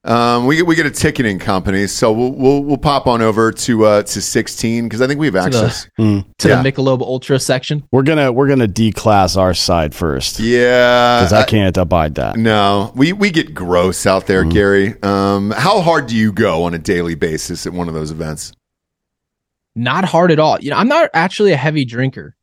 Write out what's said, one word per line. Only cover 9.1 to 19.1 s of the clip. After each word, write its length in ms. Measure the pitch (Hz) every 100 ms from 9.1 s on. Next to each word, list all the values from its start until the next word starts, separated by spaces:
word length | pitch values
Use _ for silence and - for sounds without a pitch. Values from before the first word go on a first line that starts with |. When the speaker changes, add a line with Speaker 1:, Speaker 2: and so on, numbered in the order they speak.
| 101 92 90
Speaker 3:
our 200 | 92 90
side 400 | - 87 78 -
first. 440 | 85 67 - -
Speaker 1:
Yeah, 840 | 113 123 123 123 123 123 123 120
Speaker 3:
'Cause 120 | 120
I 80 | 107
Speaker 1:
I 20 | 127
Speaker 3:
can't 300 | 110 95 92
abide 380 | 85 87 78 69
that. 220 | 57 113
Speaker 1:
No, 540 | 113 107 101 101 98 123
we, 180 | 151
we 180 | 196 147
get 240 | 160 - -
gross 500 | 87 90 92 90 98
out 220 | 95 -
there, 160 | 95
Speaker 3:
Mm-hmm. 60 | 80
Speaker 1:
Gary. 440 | 90 101 98 98 -
Um, 460 | 101 98 98 101 101
how 300 | 107 160 214
hard 240 | 170 160 123
do 100 | 113
you 160 | 110
go 320 | 95 104 82 87
on 100 | 85
a 40 |
daily 360 | 78 87 85 80
basis 500 | 85 78 - 85 90
at 80 |
one 140 | 87 85
of 80 | 80
those 160 | 78
events? 420 | 80 80 76 - _ _ _ _ _ _